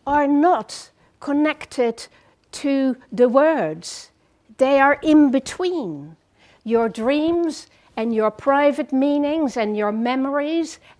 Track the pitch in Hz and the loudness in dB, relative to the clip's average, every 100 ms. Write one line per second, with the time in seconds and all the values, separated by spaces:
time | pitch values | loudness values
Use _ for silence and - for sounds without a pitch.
0 | 277 294 285 285 330 320 - - - _ | -2 0 2 4 4 2 -2 -14 -18 _
1 | _ _ 285 285 302 302 - - 233 233 | _ _ -4 0 0 -2 -8 -2 -2 -2
2 | - _ _ _ _ - 285 269 269 240 | -14 _ _ _ _ -6 -2 0 0 -2
3 | _ 208 247 269 311 294 160 160 - - | _ 2 4 6 4 2 -2 -6 -12 -16
4 | - _ _ _ _ - 262 277 277 277 | -20 _ _ _ _ -2 2 4 4 2
5 | 311 302 285 262 - - 359 349 196 143 | 4 4 6 2 -2 -6 -4 -4 -6 -10
6 | 151 160 _ _ _ _ 220 226 226 233 | -14 -20 _ _ _ _ -2 0 0 -2
7 | 233 294 320 339 330 - - _ _ - | -2 0 0 0 -2 -6 -16 _ _ -6
8 | 233 220 214 214 277 277 294 285 - 262 | -4 0 -2 -2 0 2 2 0 -2 0
9 | 285 294 285 320 277 240 214 208 208 220 | 0 0 0 -2 -2 -2 -4 -2 -2 -2
10 | 240 262 269 285 294 330 320 - _ | -2 -2 -2 -2 -2 -4 -4 -10 _